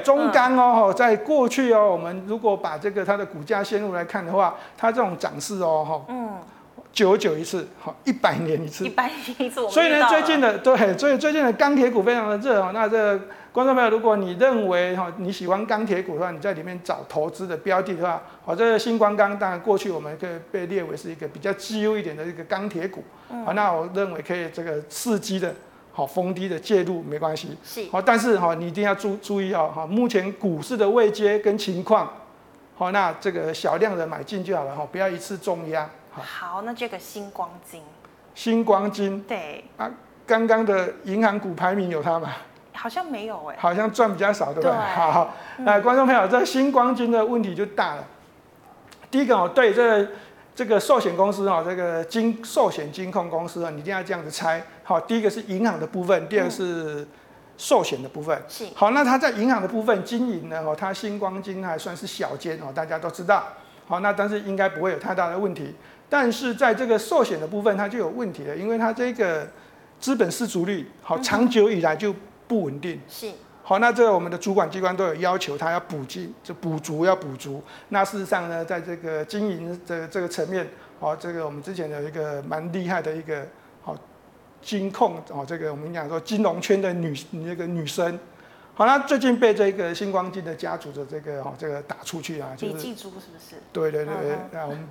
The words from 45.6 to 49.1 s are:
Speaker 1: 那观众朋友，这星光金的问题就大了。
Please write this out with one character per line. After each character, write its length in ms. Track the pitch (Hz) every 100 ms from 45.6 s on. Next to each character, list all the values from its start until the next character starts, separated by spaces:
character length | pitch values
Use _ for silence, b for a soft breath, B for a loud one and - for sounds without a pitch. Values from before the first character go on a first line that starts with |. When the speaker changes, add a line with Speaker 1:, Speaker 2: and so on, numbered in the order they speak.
| 247
Speaker 1:
那 140 | 208
观 160 | 233 262
众 120 | 262
朋 80 | 247
友， 120 | 190
这 160 | 247
星 280 | 330 262 277
光 240 | 269 247 247
金 160 | 233
的 120 | 233
问 180 | 220 240
题 120 | 202
就 100 | 170 202
大 280 | - 180 147
了。 80 | - - - _ _ _ - - - - -